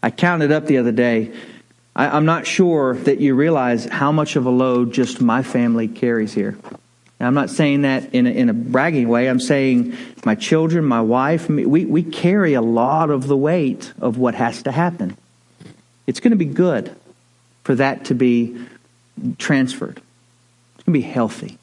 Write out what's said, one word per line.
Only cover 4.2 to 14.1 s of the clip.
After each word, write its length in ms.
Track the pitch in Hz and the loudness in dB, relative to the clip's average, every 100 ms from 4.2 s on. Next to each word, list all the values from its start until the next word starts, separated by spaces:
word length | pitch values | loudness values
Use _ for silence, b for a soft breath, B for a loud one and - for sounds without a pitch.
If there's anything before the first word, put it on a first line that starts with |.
| 147 151 | 0 0
of 80 | 127 | 2
a 40 | |
load 420 | 127 131 123 120 | 2 2 2 0
just 280 | 123 123 - | 0 -2 0
my 220 | 123 117 | 0 2
family 460 | 131 127 120 117 113 | 0 0 0 0 -2
carries 460 | 113 123 117 107 | -2 -2 0 -2
here. 240 | 107 101 101 - - _ _ _ _ | -2 -4 -6 -14 -20 _ _ _ _
And 80 | 123 | -2
I'm 80 | |
not 140 | 139 139 | 0 -2
saying 340 | - 151 143 | -2 0 2
that 320 | 139 131 - | 0 -2 -2
in 120 | 127 123 | 0 0
a, 40 | |
in 200 | 117 123 | 2 0
a 40 | |
bragging 540 | 113 120 123 151 156 120 | 0 -2 0 0 0 0
way. 200 | 120 131 | 2 2
I'm 120 | 127 | 0
saying 560 | 127 143 135 123 120 B B B | 0 0 2 2 0 B B B
my 100 | - | -2
children, 500 | 107 - 160 160 170 | -2 0 2 2 2
my 160 | 151 117 | 0 0
wife, 480 | 110 123 135 165 165 | 2 2 2 -2 0
me, 160 | 147 | -2
we, 220 | - 151 190 | 2 2 2
we 160 | 151 | -2
carry 500 | 165 151 175 202 180 | -2 -2 0 2 2
a 80 | 135 | 2
lot 480 | 113 117 123 156 160 | 2 2 2 0 0
of 180 | 143 131 | 0 0
the 100 | 139 | 0
weight 560 | 143 180 143 - - - | 2 0 0 -4 -10 -6
of 200 | 127 | -4